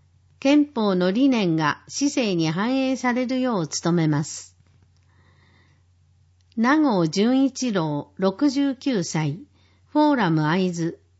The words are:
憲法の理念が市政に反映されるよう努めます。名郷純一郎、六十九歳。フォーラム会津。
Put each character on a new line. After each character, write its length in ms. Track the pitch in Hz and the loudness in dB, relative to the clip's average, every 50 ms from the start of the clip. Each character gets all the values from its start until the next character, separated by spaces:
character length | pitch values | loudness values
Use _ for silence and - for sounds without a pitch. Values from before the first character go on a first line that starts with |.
| _ _ _ _ _ _ _ _ | _ _ _ _ _ _ _ _
憲 260 | - 269 285 294 294 | 0 2 4 4 2
法 280 | 285 - 233 220 202 190 | 0 -2 -2 0 0 0
の 180 | 180 180 185 | 2 0 0
理 180 | 190 233 269 277 | 2 2 2 2
念 260 | 254 226 202 175 160 | 2 2 0 0 0
が 280 | 160 156 147 - - - - | 0 0 0 -2 -4 -8 -14
市 180 | - - 277 | -6 -4 -2
政 320 | 285 285 294 247 208 185 170 | -2 0 -2 -2 0 0 0
に 140 | 165 156 | 0 0
反 260 | 156 180 208 240 262 269 | -2 -2 -2 -2 0 0
映 180 | 262 262 262 | -2 -2 -2
さ 160 | 254 - 247 240 | -2 -2 -2 -2
れ 120 | 247 254 | -2 -2
る 160 | 233 262 254 | -2 -2 -2
よ 200 | 254 254 233 190 | -2 -2 -2 -2
う 60 | 160 147 | -4 -4
努 240 | - - - 170 | -6 -6 -2 0
め 160 | 170 170 160 156 | 0 2 2 2
ま 160 | 151 143 160 | 0 0 -2
す。 320 | - - - - - _ _ _ _ _ _ _ _ _ _ _ _ _ _ _ _ _ _ _ _ _ _ _ _ _ _ _ _ _ _ _ _ _ _ _ _ _ _ _ _ _ | -4 -8 -14 -18 -20 _ _ _ _ _ _ _ _ _ _ _ _ _ _ _ _ _ _ _ _ _ _ _ _ _ _ _ _ _ _ _ _ _ _ _ _ _ _ _ _ _
名 220 | 226 220 247 285 311 | -2 0 2 2 4
郷 300 | 302 285 220 185 170 160 | 4 2 2 2 2 0
純 360 | 156 196 208 233 262 262 269 | 2 2 2 2 2 2 2
一 300 | 262 254 - 262 247 208 | 0 0 -4 -4 -2 -2
郎、 400 | 190 160 156 147 143 - - _ - | -2 -2 -2 -2 -4 -6 -8 _ -4
六 340 | 190 190 190 - 294 294 | -2 -2 0 0 0 0
十 240 | 247 277 277 277 269 | 0 0 -2 -2 -4
九 280 | - - 285 262 202 170 | -4 -4 -2 -2 -2 -2
歳。 360 | - - 165 156 147 143 196 285 - _ _ _ _ _ _ _ _ | -2 -4 -4 -4 -4 -4 -8 -10 -18 _ _ _ _ _ _ _ _
フ 200 | - 302 302 302 | 0 2 2 4
ォ 0 | |
ー 40 | 294 | 4
ラ 140 | 247 214 170 | 2 2 2
ム 180 | 160 156 151 151 | 2 2 2 2
会 240 | 165 190 185 185 | 0 0 0 -2
津。 280 | 175 170 165 170 - - _ _ _ | -2 -4 -4 -6 -6 -8 _ _ _